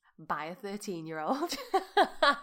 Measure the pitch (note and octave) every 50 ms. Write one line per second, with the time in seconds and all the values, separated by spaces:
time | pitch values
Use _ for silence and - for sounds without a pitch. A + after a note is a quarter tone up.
0 | _ _ _ - D#3+ - F3 D3 D3+ D#3+ F3+ F3 - G3 G3 G3+ - - F#3 E3
1 | D#3+ D#3+ D#3+ D#3 D3+ E3 C4 C#4+ D#4+ E4+ - C5+ C5 - - F#4+ F#4 - - G#4
2 | F4 - - - - - - -